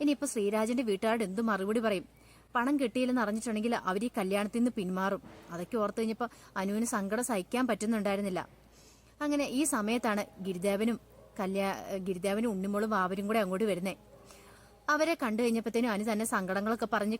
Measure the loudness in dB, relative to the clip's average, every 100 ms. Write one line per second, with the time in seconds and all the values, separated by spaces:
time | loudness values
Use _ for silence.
0 | 0 2 0 0 2 2 2 0 0 2
1 | 2 0 0 0 0 0 0 0 2 0
2 | -4 -18 -20 -20 -6 -2 2 2 2 2
3 | 2 2 2 0 -2 -2 0 0 0 0
4 | 0 -2 0 0 0 2 2 0 -2 0
5 | 0 0 -6 -18 -10 -8 -4 0 0 0
6 | -2 -2 -4 -8 -10 -4 -2 0 0 0
7 | 0 -2 0 -2 -2 0 0 0 0 0
8 | 0 0 0 -4 -6 -12 -20 -20 -20 -20
9 | -18 -6 0 0 0 0 0 0 0 0
10 | 0 0 -2 -6 -6 -2 0 2 0 -2
11 | -6 -20 -14 -6 -2 0 -2 -2 -6 -6
12 | -4 -2 0 0 0 0 0 0 2 2
13 | 2 0 0 2 2 0 0 0 -2 -6
14 | -14 -20 -20 -20 -20 -20 -20 -10 0 2
15 | 2 2 0 0 2 2 0 0 0 0
16 | 0 0 0 0 0 0 0 0 0 0
17 | 0 0